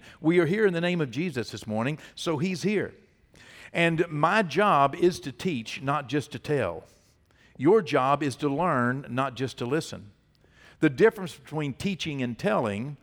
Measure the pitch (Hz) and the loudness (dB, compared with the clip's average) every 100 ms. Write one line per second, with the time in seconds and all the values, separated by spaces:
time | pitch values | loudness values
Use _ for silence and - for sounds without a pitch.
0 | - - 151 175 156 208 214 170 175 180 | -10 -4 2 4 4 4 2 2 0 0
1 | 143 113 180 127 107 107 113 107 120 151 | -2 -2 -4 -4 -6 -8 -6 -2 -2 -4
2 | - - - 156 160 175 175 208 117 - | -10 -8 -4 -2 -2 -2 -2 0 -2 -8
3 | _ _ _ - - - - - 170 165 | _ _ _ -20 -20 -20 -8 0 2 2
4 | 170 151 156 208 185 139 208 156 139 - | 0 0 2 2 2 2 4 6 4 4
5 | 175 - 143 - 190 139 110 - 135 151 | 2 2 -6 -6 -4 -4 -4 -6 -4 -4
6 | 131 143 123 123 - 147 101 82 - _ | -2 -4 -4 -8 -2 0 0 -4 -12 _
7 | _ _ _ _ _ - 135 220 175 139 | _ _ _ _ _ 0 4 4 4 2
8 | 131 143 147 - 147 143 175 139 120 131 | 2 2 0 -2 -2 0 2 2 2 -2
9 | 143 120 135 117 131 - 120 151 156 92 | -4 -4 -4 -4 -6 -6 -4 -2 -4 -10
10 | 104 - _ _ _ _ - - 156 127 | -16 -20 _ _ _ _ -20 0 0 6
11 | 214 214 175 - - 151 147 123 202 190 | 4 4 -6 -12 -10 -6 -6 -4 -6 -4
12 | 160 143 123 117 190 208 117 101 131 143 | -6 -4 -4 -4 -2 0 0 -2 -6 -12